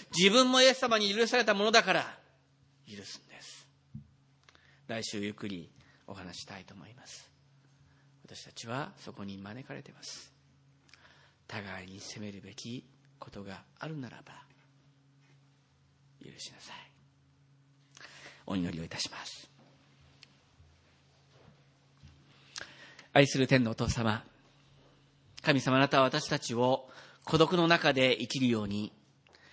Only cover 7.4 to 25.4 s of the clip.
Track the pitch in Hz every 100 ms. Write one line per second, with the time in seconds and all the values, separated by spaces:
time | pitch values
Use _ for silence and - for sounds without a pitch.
7.4 | _ _ _ _ _ _ _ _ - -
8.4 | 110 - 117 127 180 - - 104 101 98
9.4 | 98 120 139 139 - - - - - _
10.4 | _ _ _ _ _ - - - _ _
11.4 | - 110 98 95 92 98 - 110 104 98
12.4 | 95 - 117 127 - _ _ - - 104
13.4 | 98 92 - - 156 156 120 - - -
14.4 | - _ _ _ _ _ _ _ _ _
15.4 | _ _ _ _ _ _ _ - - -
16.4 | - - - - - _ _ _ _ _
17.4 | _ _ _ _ _ - - - - -
18.4 | - 95 87 80 85 - - - - -
19.4 | - _ - _ _ _ _ _ - _
20.4 | _ _ - _ _ _ _ _ _ 139
21.4 | _ _ _ _ _ _ - - _ _
22.4 | - - - - - - - 135 139 139
23.4 | 127 135 113 113 117 120 110 110 - _
24.4 | _ _ _ - _ _ _ _ _ -